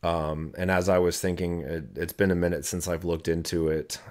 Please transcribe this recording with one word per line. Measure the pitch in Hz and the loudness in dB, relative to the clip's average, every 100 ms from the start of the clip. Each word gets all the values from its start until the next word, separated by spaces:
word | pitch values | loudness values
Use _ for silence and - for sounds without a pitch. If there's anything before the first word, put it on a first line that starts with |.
Um, | 85 85 78 78 80 - | 0 0 0 -4 -6 -4
and | 92 | 0
as | 92 90 | 2 4
I | 92 | 4
was | 90 85 | 4 2
thinking, | 95 90 87 87 | -2 0 -2 -4
it, | 69 82 69 | -4 -6 -8
it's | - 85 | -6 -8
been | - 98 | 2 2
a | |
minute | 87 87 82 | 4 2 0
since | 73 90 90 | -4 -6 -2
I've | 85 | -2
looked | 85 82 - | 0 -2 0
into | 82 82 87 80 | -2 0 0 2
it. | 78 73 - - | 0 -4 -12 -14